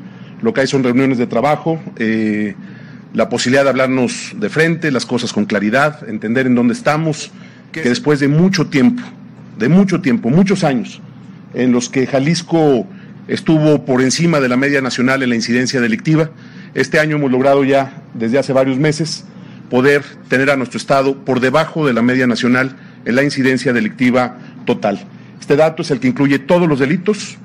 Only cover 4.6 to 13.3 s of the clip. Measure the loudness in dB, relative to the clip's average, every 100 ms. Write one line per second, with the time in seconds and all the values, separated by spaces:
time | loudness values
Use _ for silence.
4.6 | 0 0 -2 -2 -2 -4 -4 -4 -2 -2
5.6 | 0 2 0 -2 -10 -8 -4 0 2 2
6.6 | 2 0 -2 -2 -2 -4 -10 -18 -20 -20
7.6 | -16 -4 -2 0 0 0 2 2 2 2
8.6 | 0 2 2 2 -6 -16 -20 -20 -18 -4
9.6 | 2 4 4 0 0 0 2 2 2 2
10.6 | 0 0 -4 -12 -20 -20 -20 -20 -10 -2
11.6 | 2 2 0 -2 0 0 0 -2 0 2
12.6 | 4 2 0 -12 -20 -16 -8